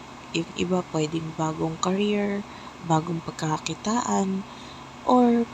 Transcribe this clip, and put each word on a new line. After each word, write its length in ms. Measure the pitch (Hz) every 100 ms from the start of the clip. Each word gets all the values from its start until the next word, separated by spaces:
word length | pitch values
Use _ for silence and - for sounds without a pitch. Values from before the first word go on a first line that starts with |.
| - - -
yung 160 | - 170 -
iba 240 | 180 185 180
pwedeng 400 | 160 151 165 160 160
bagong 400 | 160 160 165 160
career, 640 | 185 190 208 208 202 202 202 - - - 170
bagong 320 | 160 160 165
pagkakakitaan, 1200 | - - 160 156 - 160 - 233 - 202 190 190 202 - - - - - -
or 400 | 254 247 233 233